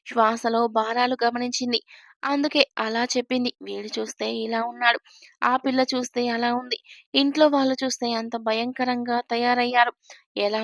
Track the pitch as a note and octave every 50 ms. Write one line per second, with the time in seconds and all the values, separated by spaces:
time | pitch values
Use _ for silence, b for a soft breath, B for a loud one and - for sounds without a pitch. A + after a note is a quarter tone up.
0 | B - - A#3+ A3+ A3 A#3 A#3 - A#3 A3+ A3+ A#3+ A#3 A3 A3+ A3 A3 A3+ B3
1 | B3 B3 C4 B3+ A#3+ A#3 A#3+ A#3+ B3 B3 B3 - B3+ B3 A#3 A3 - B B B
2 | B B B B - C4+ C#4+ C#4+ C#4+ D4+ - D4 C#4 - - - A3 A3 A3 A#3
3 | A#3+ B3+ - B3+ A#3+ - B3+ B3+ B3 B3 - - F#3 G3 G3+ G3+ G#3 G#3+ - A3+
4 | A3 A3 - - G#3+ A3 A#3 A3+ A3 A3 A3+ A3+ A3+ A#3+ A#3+ A#3+ B3 A#3+ A#3 -
5 | _ b b b b b b b - A#3+ B3 C4 - C#4 B3+ C4 C4 B3+ B3+ B3
6 | B3 - - B3 A#3+ A#3+ A#3 A#3 A#3+ A#3+ A#3+ B3 B3+ B3 B3 - B B B B
7 | B B - C4+ C#4 C#4+ C#4+ D4+ D#4 D4+ C#4+ C#4 C4+ C4 C4 - C4+ C4 - -
8 | B3 A#3+ A#3 A3+ A3+ A3+ A#3 A#3 A3 A3 A3 A3 A#3 B3 C4 - B3+ B3 B3 A#3+
9 | A#3+ A#3+ A#3+ A#3+ B3 - A#3+ A#3 A#3+ B3 B3 B3 A#3+ B3 B3 A#3+ A#3+ A#3+ - _
10 | B B B B B B - G#3 G3+ G#3 G#3+ A3